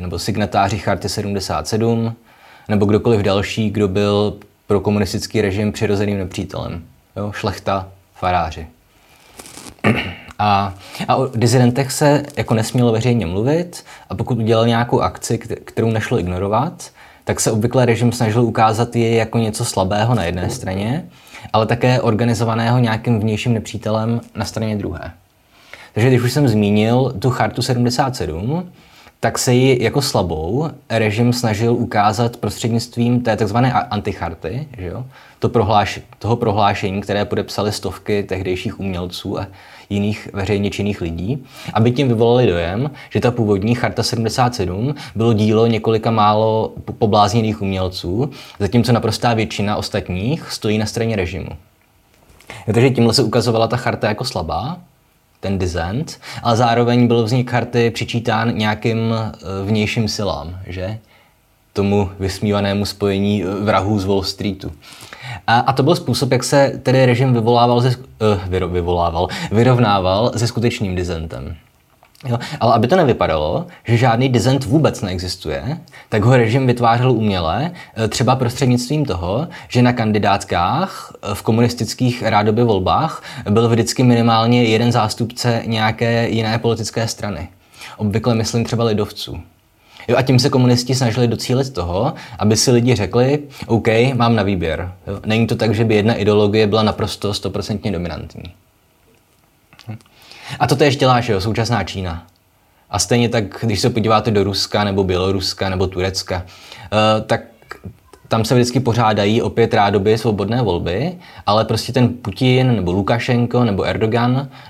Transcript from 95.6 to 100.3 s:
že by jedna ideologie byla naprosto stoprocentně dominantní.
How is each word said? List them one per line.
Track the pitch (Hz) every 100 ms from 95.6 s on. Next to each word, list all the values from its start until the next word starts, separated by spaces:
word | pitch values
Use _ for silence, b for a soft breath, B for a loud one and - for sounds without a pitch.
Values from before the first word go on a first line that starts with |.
| -
že | 104
by | 110
jedna | 107 104
ideologie | 110 104 104 104 107 107
byla | 110
naprosto | 107 95 104 - 101
stoprocentně | 101 98 95 98 104 110
dominantní. | 87 85 - - - 87 - _ _ _ _ _ _ _ _ _ _ _ - - 110 _ B B